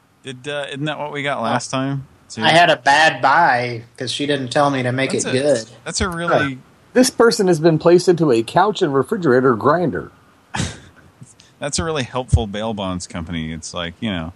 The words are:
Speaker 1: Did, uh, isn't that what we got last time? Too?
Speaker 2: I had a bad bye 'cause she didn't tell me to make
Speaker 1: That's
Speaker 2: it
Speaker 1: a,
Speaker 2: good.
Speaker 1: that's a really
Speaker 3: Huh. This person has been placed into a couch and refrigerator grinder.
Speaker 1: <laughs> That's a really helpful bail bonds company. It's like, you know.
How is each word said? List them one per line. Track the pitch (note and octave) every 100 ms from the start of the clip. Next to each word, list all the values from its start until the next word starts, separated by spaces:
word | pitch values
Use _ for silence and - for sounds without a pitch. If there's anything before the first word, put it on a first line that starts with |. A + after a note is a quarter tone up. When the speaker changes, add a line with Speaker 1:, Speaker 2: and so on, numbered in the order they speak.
| _ _
Speaker 1:
Did, | C3+ B2+ C#3+
uh, | D3 C3+
isn't | C#3
that | D3+ C#3+
what | D3
we | D3
got | C#3+ A#2+
last | A2+ A#2+ -
time? | C3 C3+ C#3 - _ _
Too? | A2+
Speaker 2:
I | D#3
had | E3 E3
a | D3
bad | C#3+ D3 D#3+ C3
bye | C3+ D#3 D#3+ B2 B2 A#2 - -
'cause | B2
she | - C#3+
didn't | C#3 B2
tell | D3+ C#3+
me | C3+
to | B2
make | B2+ C3+
Speaker 1:
That's | A#2 -
Speaker 2:
it |
Speaker 1:
a, |
Speaker 2:
good. | B2+ D3 A#2+ - -
Speaker 1:
that's | D#3 -
a | G3+
really | E3 E3+ C3+ C#3+
Speaker 3:
Huh. | C3 - _ _
This | B3 B3+
person | - A#3 - F#3
has | D#3+
been | E3 D#3
placed | E3+ F3+ F#3
into | E3 D#3
a | A#2
couch | A2+ E3+ G#3 -
and | D#3+
refrigerator | C3+ - A3 D#3+ B2+ C3
grinder. | G#2+ B2 E3+ D#3 F2 - _ _ _ _
Speaker 1:
<laughs> | - - - - _ _ _ - - _ _
That's | C#3+ -
a |
really | E3 D3+
helpful | A#2 B2+ A#2+ A#2+ G#2+
bail | G#2 A2+
bonds | G#2+ F#2+ F#2 -
company. | F2+ E2+ E2 D#2+
It's | D#2+ -
like, | F2+ E2+ -
you | A2+
know. | F2+ D#2+